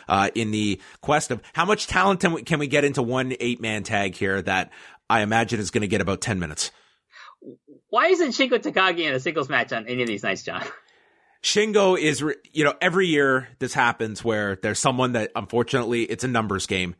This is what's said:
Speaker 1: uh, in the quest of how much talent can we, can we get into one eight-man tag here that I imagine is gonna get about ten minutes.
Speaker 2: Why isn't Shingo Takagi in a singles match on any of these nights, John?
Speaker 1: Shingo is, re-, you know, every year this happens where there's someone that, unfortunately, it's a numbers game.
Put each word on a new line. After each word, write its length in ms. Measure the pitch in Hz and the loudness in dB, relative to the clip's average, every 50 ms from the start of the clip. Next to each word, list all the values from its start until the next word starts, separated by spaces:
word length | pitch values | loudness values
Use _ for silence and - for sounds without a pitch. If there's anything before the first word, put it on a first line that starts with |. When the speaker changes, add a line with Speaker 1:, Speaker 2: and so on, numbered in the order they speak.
| - | -2
Speaker 1:
uh, 220 | - 92 98 98 98 - | 0 2 2 2 0 0
in 180 | 113 113 107 | -2 -4 -2
the 300 | 107 107 104 104 95 90 - - - _ | -2 -2 0 -2 -2 -4 -8 -20 -20 _
quest 280 | - - 147 156 - - | -2 0 0 0 0 -2
of 120 | 135 110 - - - | -6 -8 -8 -6 -2
how 120 | 160 170 | -2 2
much 220 | 190 208 202 - | 2 0 0 -2
talent 340 | - - 185 185 196 196 180 | -2 0 2 2 2 2 2
can 100 | - 175 | 2 0
we, 120 | 165 139 117 | 0 -2 -2
can 140 | - 165 | -2 -2
we 100 | 147 147 | -2 0
get 180 | 135 131 147 143 | 2 2 2 2
into 180 | 143 - 143 123 | 2 0 0 -2
one 320 | 113 127 131 131 127 127 - | 0 0 -2 -2 -2 -4 -2
eight-man 440 | 120 120 123 120 113 113 107 107 92 | -2 -2 -2 -2 -4 -4 -4 -4 -4
tag 320 | - 113 101 101 98 92 | -2 -2 -2 -2 -2 -4
here 260 | - 101 95 95 98 | -4 -2 -2 -2 -2
that 300 | 87 98 95 92 85 - - - - - - _ _ _ | 0 0 0 0 -2 -4 -12 -20 -20 -20 -20 _ _ _
I 120 | 113 113 | 2 2
imagine 380 | 104 104 110 113 117 98 120 107 | 2 2 2 2 2 0 -2 -4
is 100 | 104 87 | -4 -2
gonna 180 | - - 104 | -2 -2 0
get 120 | 98 110 98 | 0 0 0
about 200 | 98 95 98 90 | 0 -2 -2 -2
ten 180 | - - 107 92 | -2 -4 -2 -2
minutes. 320 | 85 76 73 - - - - _ _ _ _ _ _ _ _ - - - - _ - - - _ _ _ - - _ _ | -4 -6 -6 -8 -8 -8 -8 _ _ _ _ _ _ _ _ -20 -20 -20 -20 _ -20 -20 -20 _ _ _ -20 -20 _ _
Speaker 2:
Why 180 | - 240 294 | 0 2 4
isn't 220 | 349 381 330 349 269 | 4 4 4 2 0
Shingo 280 | 214 - 269 247 247 | 2 0 2 2 2
Takagi 480 | 226 - - - 190 190 185 175 175 165 | 0 0 0 0 2 2 2 2 0 -2
in 80 | 151 131 | -2 -2
a 60 | 131 | -2
singles 300 | 131 180 156 160 135 131 | -2 -2 -2 -2 -2 0
match 240 | 143 123 123 - 127 | 0 0 0 0 -4
on 120 | 113 107 | -6 -6
any 140 | 120 123 127 | -6 -4 -4
of 60 | 123 | -2
these 160 | 117 107 98 - | -2 -4 -4 -4
nights, 200 | 104 95 92 - | -4 -4 -4 -6
John? 200 | - 85 92 - - - - _ _ _ _ _ _ _ _ _ _ _ _ - | -8 -8 -8 -10 -10 -12 -16 _ _ _ _ _ _ _ _ _ _ _ _ -4
Speaker 1:
Shingo 560 | - - 208 214 220 202 214 196 185 185 156 | 0 2 2 0 4 4 4 6 6 4 4
is, 240 | 143 151 143 117 147 | 2 0 0 0 -2
re-, 120 | 156 - - _ _ | -4 -4 -6 _ _
you 120 | _ 151 147 | _ 2 2
know, 100 | 143 143 - | 2 2 2
every 260 | 180 185 165 190 190 | 0 2 2 2 2
year 420 | 175 156 147 139 135 131 131 123 - - _ | 2 2 2 4 4 2 0 -2 -6 -8 _
this 140 | 131 120 - | -6 -2 2
happens 500 | 143 123 120 117 - 113 110 104 - - | 2 2 2 2 0 -4 -6 -6 -4 -2
where 320 | 113 110 107 104 101 98 | -2 0 0 -2 -2 -4
there's 240 | - - 107 101 - | -2 -4 -4 -2 0
someone 320 | - 139 127 123 127 127 120 | 0 0 2 2 0 0 0
that, 180 | 113 - - - | -2 -2 -2 -4
unfortunately, 680 | 127 104 - - 120 120 - - 127 120 107 120 120 117 | -6 -6 -2 0 0 0 0 0 -2 0 0 0 -2 -2
it's 200 | - 113 110 123 | -2 -4 -4 -4
a 40 | |
numbers 400 | 131 120 117 110 101 101 95 - | 0 0 0 0 0 -2 -4 -2
game. 280 | - 101 92 92 90 85 | -2 -2 -2 -2 -4 -6